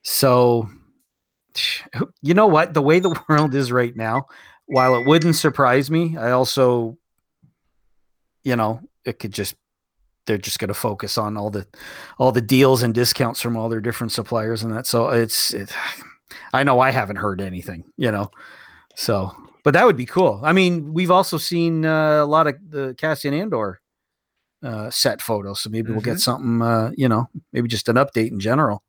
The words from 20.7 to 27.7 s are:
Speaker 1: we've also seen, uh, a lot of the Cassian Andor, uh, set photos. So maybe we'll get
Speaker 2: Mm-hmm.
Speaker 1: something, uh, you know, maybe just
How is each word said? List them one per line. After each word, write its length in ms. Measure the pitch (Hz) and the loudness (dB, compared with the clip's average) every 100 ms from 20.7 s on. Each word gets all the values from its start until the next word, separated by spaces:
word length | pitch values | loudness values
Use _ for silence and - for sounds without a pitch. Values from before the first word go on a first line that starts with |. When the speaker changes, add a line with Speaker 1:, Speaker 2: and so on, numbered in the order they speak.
| 175 147 | 0 -4
Speaker 1:
we've 180 | 160 180 | -4 2
also 260 | 180 185 160 | 2 2 -4
seen, 480 | - 175 165 160 160 | -4 -2 0 0 0
uh, 380 | 156 156 151 | 2 2 2
a 20 | 147 | 2
lot 220 | 156 151 | 2 2
of 80 | 139 190 | -2 -12
the 260 | 151 135 127 | -8 -8 -6
Cassian 360 | 156 151 143 | -4 -4 -4
Andor, 460 | 143 214 131 104 92 _ _ _ _ _ _ _ _ | -4 -4 -4 -4 -8 _ _ _ _ _ _ _ _
uh, 260 | 135 107 110 | -10 -8 -6
set 320 | - 131 104 | -2 -2 -2
photos. 380 | - 107 98 101 | -4 -6 -4 -10
So 80 | 107 | -6
maybe 220 | 110 110 | -6 -4
we'll 100 | 110 | -4
get 100 | 117 | -4
Speaker 2:
Mm-hmm. 60 | 110 | -4
Speaker 1:
something, 420 | 127 123 127 117 | -2 -2 -2 0
uh, 300 | 117 113 113 - | 2 0 0 0
you 100 | 131 | 2
know, 200 | 110 123 - _ | 2 -2 -10 _
maybe 160 | 127 | -6
just 220 | 120 | -4